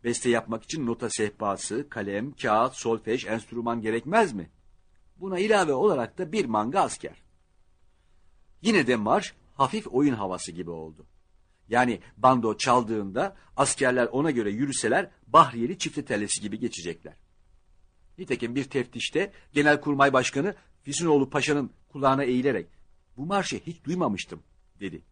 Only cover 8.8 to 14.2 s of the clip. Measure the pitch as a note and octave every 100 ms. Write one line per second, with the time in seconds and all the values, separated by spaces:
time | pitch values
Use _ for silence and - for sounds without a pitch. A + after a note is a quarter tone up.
8.8 | B2+ A#2+ G#2+ F3 F3 - _ - C3+ -
9.8 | - B2 D3 A#2 G2 F2+ - E2+ E2+ E2
10.8 | D#2+ D#2 - _ _ _ _ _ - A#2
11.8 | B2 G2+ - - B2+ B2+ A2 G#2 C3 B2
12.8 | A2 A2+ G2 G2+ F#3+ - - - C#3 -
13.8 | C3 B2+ A#2 C3